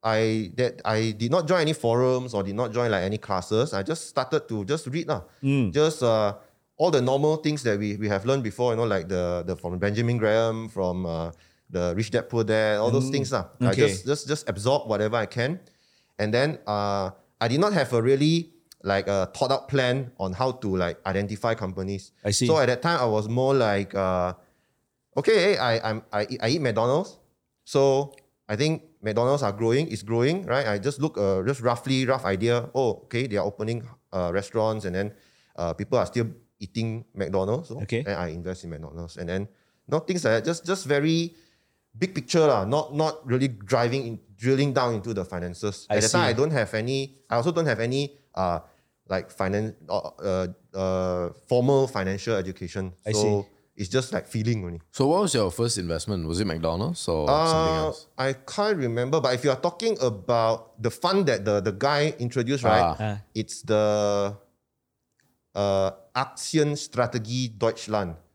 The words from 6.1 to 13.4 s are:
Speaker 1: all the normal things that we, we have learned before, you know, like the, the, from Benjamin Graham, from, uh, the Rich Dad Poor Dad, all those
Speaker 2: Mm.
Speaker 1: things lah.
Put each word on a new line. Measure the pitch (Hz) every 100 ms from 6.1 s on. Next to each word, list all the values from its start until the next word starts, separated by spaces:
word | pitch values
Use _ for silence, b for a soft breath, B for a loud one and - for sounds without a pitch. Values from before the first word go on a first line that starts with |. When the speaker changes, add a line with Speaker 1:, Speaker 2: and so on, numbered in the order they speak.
| 110 104 101 B B _ _
Speaker 1:
all | 170
the | 151
normal | 123 135 151 156
things | 151 151
that | 120 101
we, | 107 101
we | 104
have | 98 110
learned | 139
before, | 113 98 123
you | 113
know, | 117
like | 98 85
the, | 92 87 87 85
the, | 90
from | 87 90
Benjamin | 101 104 117 120
Graham, | 107 110 113 113 113
from, | 98 90 90 90
uh, | 82 82 80 b b b
the | 92 87 87
Rich | 107
Dad | 120 -
Poor | 117
Dad, | 107 110 107 104
all | 113
those | 131 131
Speaker 2:
Mm. |
Speaker 1:
things | 139 135
lah. | 131